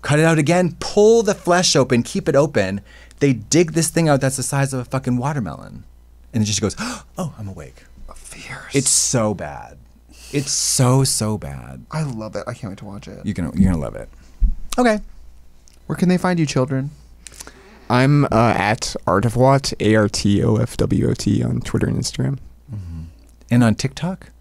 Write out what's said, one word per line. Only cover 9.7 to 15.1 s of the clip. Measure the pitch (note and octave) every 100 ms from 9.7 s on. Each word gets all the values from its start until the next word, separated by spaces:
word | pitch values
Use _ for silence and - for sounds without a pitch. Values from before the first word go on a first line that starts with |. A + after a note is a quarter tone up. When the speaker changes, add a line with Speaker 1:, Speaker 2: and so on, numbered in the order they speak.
| C#2 - - _ - -
Speaker 1:
It's | C#3+ C#3
so, | - - - B2 C3
so | C3 - G#2+ G#2+
bad. | D2 C#2 A#1+ C2 -
Speaker 2:
I | D3+
love | D3+ A2 A2
it. | G2+ -
I |
can't | A2+ G#2
wait | F#2+
to | G#2
watch | G2+ -
it. | F#2+ G2
Speaker 1:
You're |
gonna, | F#2+ E2+
you're | - F#3+
gonna | E2+
love | C2
it. | G#1+ G#1+ - - - - - - -
Okay. | B3 G#3+ -